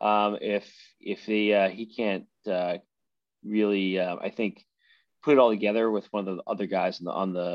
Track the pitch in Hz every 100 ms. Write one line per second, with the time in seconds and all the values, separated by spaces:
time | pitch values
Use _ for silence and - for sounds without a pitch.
0 | 107 104 104 104 104 101 - - - _
1 | - 98 - 107 104 104 95 92 110 110
2 | 110 95 - _ - 92 90 87 - _
3 | _ _ _ _ 104 107 104 101 95 92
4 | 90 87 101 - 107 - _ _ _ _
5 | _ _ - 139 120 107 104 110 113 107
6 | - 104 95 90 - 107 98 95 90 -
7 | 87 - 95 90 87